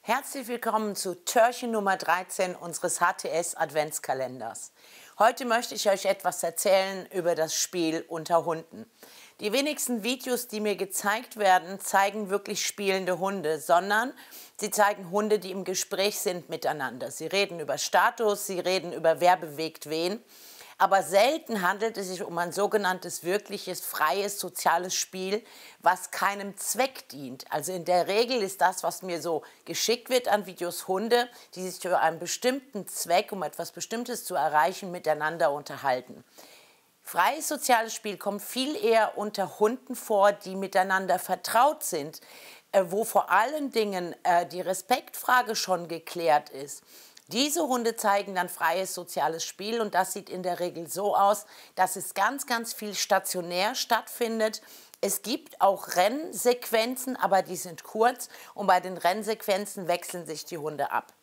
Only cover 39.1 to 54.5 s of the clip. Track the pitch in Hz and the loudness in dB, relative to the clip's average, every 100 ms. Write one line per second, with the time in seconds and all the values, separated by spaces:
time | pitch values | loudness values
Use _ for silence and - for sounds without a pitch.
39.1 | - 208 208 180 - 214 254 - 247 - | 0 -6 -2 -4 2 2 2 -8 -12 0
40.1 | 208 202 202 185 190 190 190 190 190 190 | 6 6 4 -6 -6 0 2 4 2 2
41.1 | 180 - 185 - 220 269 294 - 160 143 | 0 0 -4 2 4 4 4 -4 -4 -6
42.1 | - - - - - _ 202 180 196 220 | -10 -20 -20 -20 -20 _ 2 2 0 2
43.1 | 202 - 185 233 311 277 226 208 190 175 | 0 4 4 4 0 -2 0 0 0 -6
44.1 | - - 175 170 180 170 185 - 254 - | -4 4 4 2 -4 -4 -4 0 0 0
45.1 | - - 254 220 220 - 180 170 165 - | -8 2 4 4 -2 0 -2 -2 -10 -8
46.1 | 175 165 147 147 135 143 - _ - - | -2 4 4 2 -14 -12 -14 _ -20 -20
47.1 | - _ 185 294 311 302 254 233 226 214 | -20 _ 0 0 2 0 2 0 0 2
48.1 | 202 196 190 180 - 165 170 190 - 175 | 2 0 -2 -2 0 0 0 -2 -6 -8
49.1 | - 151 160 - - 202 233 214 175 180 | 0 0 0 -8 -8 -4 -2 0 2 0
50.1 | 208 - 180 185 175 175 156 165 175 202 | -2 -8 -6 -4 -2 -4 -6 -8 -2 0
51.1 | - 196 208 - - - - 185 196 - | 4 6 4 -2 -20 -16 -2 0 0 -8
52.1 | - 202 277 - 233 233 - 208 185 - | 0 0 0 -4 -4 -4 -8 -8 -6 2
53.1 | 190 190 185 170 175 202 254 - 220 - | 2 2 -4 -2 0 0 0 0 0 -2
54.1 | - 233 226 220 | -4 -2 0 0